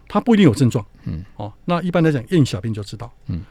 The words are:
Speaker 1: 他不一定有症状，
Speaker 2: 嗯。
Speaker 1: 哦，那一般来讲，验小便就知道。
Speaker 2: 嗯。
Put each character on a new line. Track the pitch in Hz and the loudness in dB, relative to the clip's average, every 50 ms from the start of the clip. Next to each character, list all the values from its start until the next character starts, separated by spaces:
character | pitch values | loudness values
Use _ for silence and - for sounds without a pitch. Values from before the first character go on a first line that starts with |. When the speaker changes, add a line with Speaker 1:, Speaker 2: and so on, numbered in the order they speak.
| - - | -12 -6
Speaker 1:
他 | - 208 | -4 -2
不 | - - 226 | 2 2 4
一 | 202 | 6
定 | 196 | 6
有 | 143 104 | 6 6
症 | - 139 117 | 4 2 2
状， | - 123 - - - - - | 0 -2 -6 -10 -16 -16 -12
Speaker 2:
嗯。 | - - 80 92 - - - | -10 -10 -10 -12 -14 -14 -12
Speaker 1:
哦， | 104 104 - - - | -12 -12 -14 -12 -6
那 | - 175 170 | -4 -4 -2
一 | 180 180 | -2 -2
般 | 170 180 165 | 0 0 2
来 | 160 | 2
讲， | 147 127 110 - | 0 0 -2 0
验 | 190 170 131 | 2 2 2
小 | - - 95 | 2 0 -4
便 | 95 113 | -6 -6
就 | 107 107 101 | -8 -8 -10
知 | - - | -12 -14
道。 | 101 110 110 - - _ | -14 -16 -16 -18 -16 _
Speaker 2:
嗯。 | - 92 82 98 - | -8 -8 -8 -8 -12